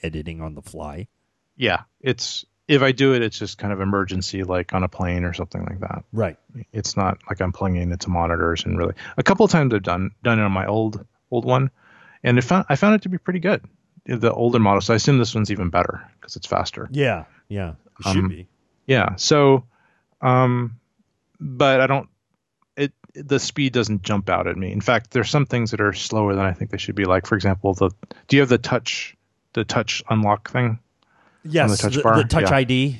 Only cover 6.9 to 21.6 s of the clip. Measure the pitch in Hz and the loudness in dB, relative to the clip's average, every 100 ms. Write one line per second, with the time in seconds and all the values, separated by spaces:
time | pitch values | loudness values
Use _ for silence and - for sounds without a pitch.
6.9 | - 95 95 - 90 92 - 98 87 87 | -2 -2 -4 -6 -4 -4 -2 -2 -2 -2
7.9 | 87 - 87 85 85 85 82 92 87 87 | -4 -4 -2 0 0 0 -2 -4 -2 -4
8.9 | - - - - 196 202 170 135 107 95 | -6 -8 -4 -2 2 4 4 2 0 -2
9.9 | 87 98 - 120 110 101 95 98 110 110 | -4 -4 -4 0 2 2 0 -2 -2 -2
10.9 | 104 - _ - 120 123 127 135 - _ | -6 -14 _ -8 -4 0 0 0 -6 _
11.9 | - - _ 123 123 120 185 - 240 202 | -20 -20 _ 2 2 4 2 2 2 4
12.9 | 214 190 180 - 180 180 190 - _ _ | 2 0 -6 -4 -2 0 -2 -4 _ _
13.9 | _ - 123 117 - 117 120 104 98 101 | _ -8 0 0 2 2 4 4 4 2
14.9 | 110 - 135 117 110 104 101 90 87 87 | 2 4 4 2 0 -2 -2 0 0 0
15.9 | - - _ - - - - - - - | -4 -14 _ -20 -16 -4 -4 -2 -8 -6
16.9 | 143 131 87 - _ - 101 87 80 _ | -2 -2 -2 -8 _ -10 -8 -8 -10 _
17.9 | - 98 95 95 90 92 _ _ _ - | -8 -2 0 0 -4 -14 _ _ _ 0
18.9 | 127 98 92 - 151 139 131 - _ _ | 2 2 0 2 6 6 4 2 _ _
19.9 | _ _ _ 131 127 127 123 117 117 _ | _ _ _ 2 4 4 2 -4 -10 _
20.9 | _ _ _ _ - 147 127 | _ _ _ _ -14 -6 2